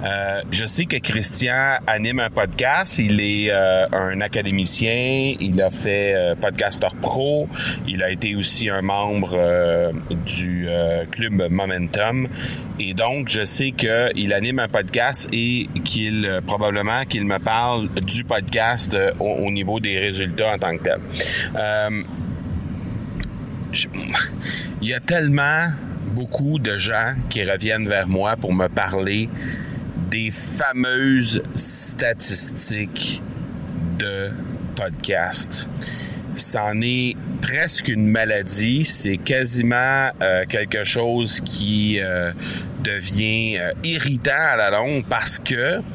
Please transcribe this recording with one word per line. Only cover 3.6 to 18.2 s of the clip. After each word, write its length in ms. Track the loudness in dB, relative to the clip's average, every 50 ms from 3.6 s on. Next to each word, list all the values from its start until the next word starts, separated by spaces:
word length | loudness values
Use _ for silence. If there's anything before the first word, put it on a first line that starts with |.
| 6 6 6 4 4 2
un 280 | 2 0 0 0 0 -2
académicien, 1120 | -2 -2 -2 -2 0 2 2 2 2 2 2 2 2 2 2 0 0 0 0 2 0 0 -2 -2
il 200 | -2 0 2 4
a 100 | 4 2
fait, 440 | 2 0 0 0 2 4 4 4 4
euh, 200 | 4 4 2 2
Podcaster 520 | 2 0 -2 0 0 0 0 0 0 0 -2 -2 -2
Pro, 480 | -2 -2 0 0 2 2 2 0 0 -2 -6 -6 -4 -4 -4 -4 -6 -4
il 140 | -2 0
a 80 | 0 0
été 260 | 0 0 -2 -2 -2
aussi 320 | 0 0 2 2 2 0 0
un 140 | 0 0
membre, 480 | 0 0 0 0 0 0 0 0 0 2
euh, 600 | 2 2 4 4 4 4 4 4 4 4 2 2 0 -4 -4 -4
du, 560 | -4 -4 -2 -2 -2 -2 -2 0 -2 -2 -2 0
euh, 380 | 0 0 2 2 0 0 -2
club 440 | -4 -4 -4 -2 0 2 2 2 2
Momentum. 800 | 2 0 0 0 -2 -2 -2 -2 0 0 0 2 2 0 -2 -4 -6 -6 -6 -6 -6 -8 -8 -10 -8 -6
Et 140 | -6 -4
donc, 380 | 0 0 0 0 0 -2 -2 -2
je 140 | -2 0 0
sais 240 | 0 0 0 0 0
qu'il 600 | 0 0 0 2 4 4 2 2 0 0 0 2 2
anime 240 | 2 2 0 0 0
un 100 | 0 0
podcast 640 | 0 -2 -2 0 0 0 0 2 0 0 -2 -2
et 340 | 0 0 0 0 0 0 -2 -2 -4 -4
qu'il, 440 | -4 -2 -2 -2 0 0 0 0 0
euh, 160 | 0 0 -2
probablement 640 | -2 -2 -2 2 2 2 2 2 0 0 0 0 0
qu'il 180 | -2 -2 -2 0
me 140 | 0 0 0
parle 500 | 0 0 2 2 2 2 2 0 0 -2 -2
du 280 | -2 -2 -2 -2 -2